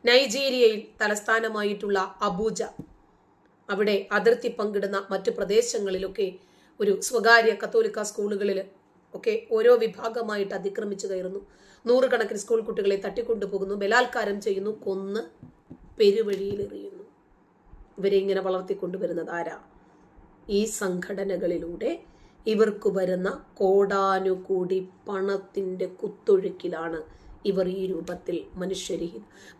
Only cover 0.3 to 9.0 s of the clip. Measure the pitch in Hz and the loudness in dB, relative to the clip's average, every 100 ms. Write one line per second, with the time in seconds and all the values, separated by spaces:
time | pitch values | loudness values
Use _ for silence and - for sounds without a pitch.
0.3 | 247 277 254 233 214 214 - 208 208 - | 0 0 4 4 4 -6 -4 -2 -2 0
1.3 | 226 226 214 208 202 208 196 185 - 208 | 0 0 -2 -2 -4 -2 -2 -2 -2 -4
2.3 | 185 220 - 202 - - - _ _ _ | 0 -2 -2 -6 -10 -18 -20 _ _ _
3.3 | _ _ _ - 202 208 196 202 208 202 | _ _ _ -6 0 2 0 0 2 4
4.3 | 233 240 220 208 202 196 202 196 196 202 | 2 0 -4 -4 -2 -2 -4 -4 -4 -2
5.3 | - 180 214 240 226 196 185 190 - 190 | -2 2 2 2 0 -2 -4 -4 -4 -4
6.3 | 175 _ _ _ - 208 190 - - 214 | -4 _ _ _ -2 0 0 0 2 6
7.3 | 233 220 202 214 226 220 214 208 - 208 | 8 8 2 0 2 2 -2 -6 -4 -4
8.3 | 202 202 190 190 - _ _ | -2 -2 -2 -6 -14 _ _